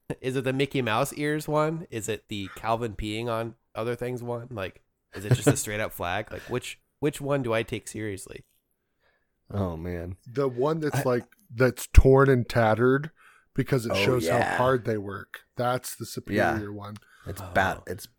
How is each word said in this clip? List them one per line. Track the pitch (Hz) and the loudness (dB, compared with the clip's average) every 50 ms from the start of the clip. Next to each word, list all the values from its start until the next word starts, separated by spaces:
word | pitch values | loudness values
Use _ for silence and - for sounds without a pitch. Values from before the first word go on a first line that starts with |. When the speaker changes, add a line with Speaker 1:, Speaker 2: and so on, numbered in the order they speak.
| _ - - - | _ -10 -10 -6
Speaker 1:
Is | - 131 127 | -4 -4 -2
it | 135 117 | -2 -2
the | 131 131 | 0 0
Mickey | 135 139 135 - 135 | 0 0 0 0 0
Mouse | 123 110 107 117 143 - | 0 2 2 0 0 -2
ears | - - 147 147 151 156 151 - | -2 -2 -2 -2 -2 -2 -2 0
one? | 151 151 151 156 165 160 180 - | 0 2 2 0 -2 -4 -8 -8
Is | - 113 104 | -8 -6 -4
it | - 107 - - - | -4 -6 -6 -6 -8
the | 110 101 98 92 - | -8 -6 -6 -8 -10
Calvin | - - 110 113 113 120 113 101 | -6 -2 0 0 0 -2 -4 -6
peeing | - 110 107 104 110 120 | -6 -4 -4 -4 -2 -2
on | 120 113 113 117 113 107 - _ _ - | -2 -2 -2 -4 -6 -8 -14 _ _ -8
other | 110 110 120 120 | -4 -4 -4 -4
things | 117 123 123 123 120 120 | -4 -4 -6 -6 -6 -6
one? | 120 120 117 117 131 | -6 -8 -8 -8 -10
Like, | 123 107 95 87 - _ _ _ _ _ _ _ - | -8 -8 -8 -8 -10 _ _ _ _ _ _ _ -14
is | 95 95 | -10 0
it | 104 127 | 2 2
just | - - 147 | 4 4 2
a | 117 | 2
Speaker 2:
<laughs> | |
Speaker 1:
straight | - - 107 104 107 | 2 -2 -4 -4 -4
up | 110 90 | -4 -6
flag? | - - 92 87 92 104 110 - | -6 -6 -4 -4 -4 -4 -6 -8
Like, | 92 92 - | -12 -14 -8
which, | - 120 123 - - - - _ _ _ _ | -6 -6 -6 -6 -8 -14 -18 _ _ _ _
which | - 151 147 - | -4 -2 -2 -4
one | 143 135 143 139 127 | -2 -2 -2 0 0
do | 117 | 0
I | 110 113 117 | 0 0 0
take | - 120 104 - - | -2 -6 -8 -8 -10
seriously? | - 110 110 107 98 90 - - - - - _ _ _ _ _ _ _ _ _ _ _ _ _ _ _ _ _ _ _ _ - | -10 -8 -6 -6 -8 -8 -10 -14 -16 -18 -20 _ _ _ _ _ _ _ _ _ _ _ _ _ _ _ _ _ _ _ _ -8
Speaker 2:
Oh, | 107 101 95 90 82 | -4 -4 -2 -2 -4
man. | 80 85 90 90 85 85 90 92 - _ | -6 -6 -6 -6 -6 -8 -10 -12 -14 _
Speaker 3:
The | 127 110 131 139 | -8 -4 -4 -2
one | 135 123 117 135 151 160 165 | -2 0 0 0 0 0 0
that's | 151 147 127 131 | -2 -2 -2 0
Speaker 2:
I | 135 | 0
Speaker 3:
like, | 131 123 123 - - _ _ _ - 120 | 2 0 0 -2 -6 _ _ _ -10 0
that's | 113 131 123 117 - - - | 2 2 2 2 -2 -6 8
torn | - - - 135 135 135 139 135 | 10 10 10 12 10 8 8 6
and | 135 123 117 | 6 4 2
tattered | - - 120 113 110 110 107 123 127 131 139 147 165 - _ - - - _ _ _ _ | 0 2 4 4 4 4 4 4 4 4 2 0 -6 -12 _ -20 -20 -20 _ _ _ _
because | - 131 - 143 131 110 | -4 0 0 0 0 0
it | 117 | 0
Speaker 2:
Oh, | - | 0
Speaker 3:
shows | 95 101 - 127 123 113 | 2 2 2 2 2 2
Speaker 2:
yeah. | - 123 120 117 - | 2 2 2 2 2
Speaker 3:
how | 90 | 2
hard | 95 123 131 131 123 101 | 2 2 2 2 2 0
they | 117 110 | -2 -4
work. | 104 98 101 95 101 - - - - - _ _ | -2 -4 -6 -8 -10 -10 -14 -18 -20 -20 _ _
That's | - 123 123 127 127 - - - | -2 0 0 0 -2 -4 -8 -10
the | - 117 - - 131 - - | -10 -12 -10 -10 -10 -6 -2
Speaker 2:
Yeah. | 98 104 98 85 78 | 0 2 2 2 0
Speaker 3:
superior | 107 104 101 | -2 -4 -6
one. | 104 104 101 101 107 107 - _ _ _ - | -10 -12 -12 -14 -14 -16 -18 _ _ _ -14
Speaker 2:
It's | - 95 - 95 90 92 | -12 -12 -12 -12 -2 0
bat-, | 98 95 95 82 - | 2 2 2 0 -4
Speaker 1:
Oh. | - - | -6 -10
Speaker 2:
it's | 90 95 - - _ | -10 -10 -10 -16 _